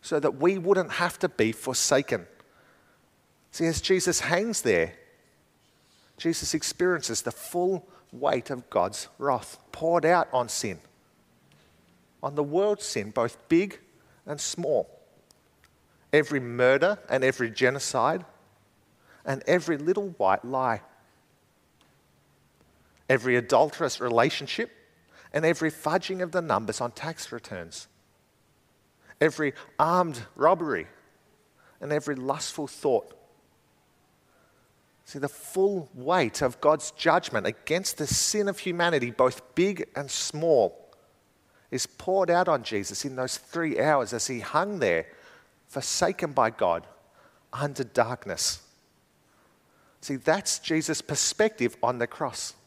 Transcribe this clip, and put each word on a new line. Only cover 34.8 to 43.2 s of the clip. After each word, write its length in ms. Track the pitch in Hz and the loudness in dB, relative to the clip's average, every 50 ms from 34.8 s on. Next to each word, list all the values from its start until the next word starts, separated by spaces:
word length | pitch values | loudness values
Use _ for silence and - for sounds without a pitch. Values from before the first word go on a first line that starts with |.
| _ _ _ _ _ | _ _ _ _ _
See, 140 | - - 143 | -16 -8 -6
the 80 | 135 | -6
full 640 | 143 - - - - - 190 190 202 202 185 156 - - | -6 -6 -8 -18 -6 0 2 2 2 2 0 -6 -8 -14
weight 480 | 127 127 143 180 185 147 110 - - 147 | -10 -2 0 2 2 2 0 0 0 -2
of 180 | 127 123 - | -2 -2 2
God's 300 | - 151 156 156 - - | 2 2 2 2 0 -10
judgment 560 | - - - 165 156 180 175 - 131 110 98 | -10 -2 2 4 4 4 2 0 -4 -2 -2
against 500 | 104 117 - - - 151 180 190 - - | -2 -4 -4 -4 -2 -2 -2 -2 -4 -6
the 80 | - 156 | -6 -4
sin 420 | 135 - - - - - 208 208 | -2 0 0 0 0 0 0 0
of 120 | 196 185 - | -2 -4 -4
humanity, 500 | - 185 170 175 170 170 165 143 123 120 | -4 -6 0 2 2 2 2 2 0 -2
both 460 | 113 - 127 127 123 - - - _ | 2 2 2 2 2 -2 -18 -6 _
big 320 | - 180 196 202 165 - - _ | 2 2 2 2 -2 -8 -8 _
and 140 | - 143 135 | -10 -8 -6
small, 800 | - - - - - 151 160 170 156 127 104 87 - - - - - _ _ _ _ _ _ _ _ _ _ _ _ _ _ _ | -6 -6 -6 -6 -4 -2 2 4 6 6 6 4 0 -6 -20 -20 -20 _ _ _ _ _ _ _ _ _ _ _ _ _ _ _
is 140 | - 127 - | -6 -6 -6
poured 440 | - _ _ - - 190 196 185 170 | -6 _ _ -4 0 2 2 2 4
out 180 | 170 175 180 | 4 2 4
on 160 | 175 160 131 113 | 2 2 0 0
Jesus 420 | - 110 101 101 - 104 - - | -4 -4 -4 -4 -4 -8 -8 -8
in 100 | 143 131 | -8 -6
those 220 | 127 | -4